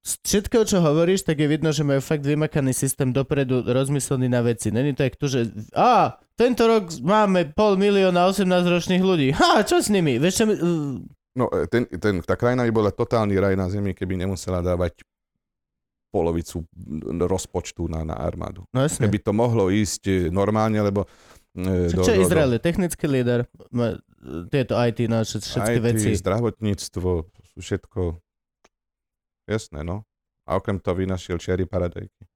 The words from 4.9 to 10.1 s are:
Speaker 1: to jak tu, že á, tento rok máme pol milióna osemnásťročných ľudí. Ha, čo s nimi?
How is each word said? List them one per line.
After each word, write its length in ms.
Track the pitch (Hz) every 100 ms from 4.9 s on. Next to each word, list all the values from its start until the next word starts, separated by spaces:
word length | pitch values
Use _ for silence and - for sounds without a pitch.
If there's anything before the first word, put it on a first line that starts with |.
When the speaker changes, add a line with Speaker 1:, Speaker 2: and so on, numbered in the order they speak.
| 131
Speaker 1:
to 80 | 135
jak 80 |
tu, 140 | - 143
že 180 | 127 117 101 -
á, 460 | - 220 208 151 - _
tento 320 | - 240 240 226
rok 240 | 226 175 156
máme 480 | 135 214 208 185 151
pol 300 | 151 214 190
milióna 480 | 202 202 190 175 180
osemnásťročných 800 | 196 185 180 175 175 - 185
ľudí. 260 | 190 175 131
Ha, 300 | 156 339 311
čo 160 | 208 349
s 80 | -
nimi? 300 | 202 160